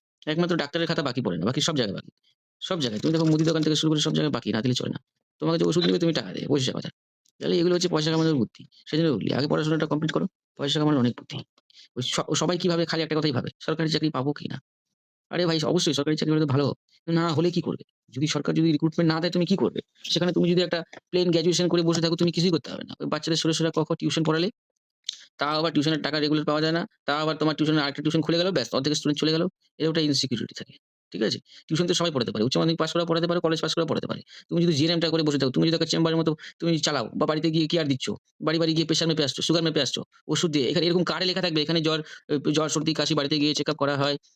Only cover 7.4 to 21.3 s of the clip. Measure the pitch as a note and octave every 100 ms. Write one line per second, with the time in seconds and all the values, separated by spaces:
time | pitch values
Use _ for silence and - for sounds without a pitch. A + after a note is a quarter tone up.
7.4 | D#3+ F3+ E3+ F3 F3+ D#3+ D#3 D#3+ D#3+ D3
8.4 | G#2 - - _ - D#3 E3 G#2+ - -
9.4 | D3 D#3+ D#3 D#3+ D#3 D3+ D#3+ D#3 G3 _
10.4 | _ - C#3 D3+ D3+ D3 A#2+ - - -
11.4 | - _ _ - - A#2+ B2+ - - D#3
12.4 | D#3+ F3 F3+ E3+ E3 E3 D#3 D#3 D3+ B2
13.4 | - - - D#3+ D#3+ D#3 D#3 C#3+ C3+ D3
14.4 | - C3+ _ _ _ _ _ _ - D#3+
15.4 | F3 D#3+ D#3 F3 E3+ C#3 D3 D3+ D#3 D#3
16.4 | D3+ C3+ C#3 - _ _ - E3 E3+ D3
17.4 | F3 E3+ G#2 C#2 - _ _ C3 D3+ D3
18.4 | - D#3+ E3 D3 D#3+ E3 E3 D#3+ E3+ F3+
19.4 | E3+ F#3+ - - - _ - E3 F3+ F3
20.4 | F3 F3 E3+ E3+ E3 - - F3+ F3